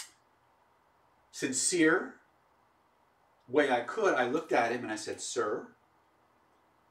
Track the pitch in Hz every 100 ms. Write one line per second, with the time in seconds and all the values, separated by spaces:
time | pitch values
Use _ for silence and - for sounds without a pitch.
0 | - _ _ _ _ _ _ _ _ _
1 | _ _ _ - 139 127 - 180 156 170
2 | 254 - _ _ _ _ _ _ _ _
3 | _ _ _ _ _ 131 139 123 117 -
4 | 196 143 120 147 - 143 117 120 - 107
5 | - 98 - - 107 - - - _ _
6 | _ _ _ _ _ _ _ _ _